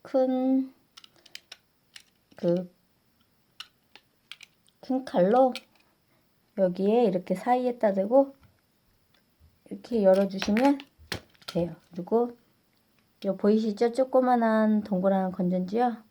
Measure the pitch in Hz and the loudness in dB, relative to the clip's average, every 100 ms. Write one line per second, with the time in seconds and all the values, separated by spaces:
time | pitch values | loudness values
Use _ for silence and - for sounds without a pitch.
0 | - 262 262 254 262 262 262 _ _ - | -2 0 0 0 2 0 -2 _ _ -20
1 | - _ _ - _ - _ _ _ - | -20 _ _ -20 _ -20 _ _ _ -20
2 | _ _ _ - 175 175 180 _ _ _ | _ _ _ -6 -2 -2 -4 _ _ _
3 | _ _ _ _ _ _ - _ _ _ | _ _ _ _ _ _ -20 _ _ _
4 | _ _ _ - - _ _ _ - 262 | _ _ _ -20 -20 _ _ _ -6 -6
5 | 254 226 185 247 262 - _ _ _ _ | -2 0 2 4 2 0 _ _ _ _
6 | _ _ _ _ _ - 185 180 196 233 | _ _ _ _ _ -2 -2 0 0 2
7 | 233 180 - 180 - 247 247 240 214 196 | 2 0 -4 -6 -2 0 -2 -2 -2 0
8 | 202 262 277 - _ _ _ _ _ _ | 2 2 2 -6 _ _ _ _ _ _
9 | _ _ _ _ _ _ _ 208 - 233 | _ _ _ _ _ _ _ -18 -6 2
10 | 190 190 196 190 - 208 277 277 - _ | 4 4 2 -2 0 2 2 0 -6 _
11 | - - _ _ - 175 170 165 _ 175 | -14 -14 _ _ -8 -6 -6 -8 _ -14
12 | 175 226 240 240 _ _ _ _ _ _ | -2 -2 -2 -8 _ _ _ _ _ _
13 | _ _ 196 190 208 220 220 208 233 233 | _ _ -6 0 2 2 0 -2 -2 0
14 | 262 262 254 247 226 220 214 214 202 185 | 0 2 2 2 2 2 2 0 0 -2
15 | 190 196 185 185 180 180 185 220 247 233 | 0 0 -2 -2 -2 -2 -2 -2 -2 -4
16 | _ | _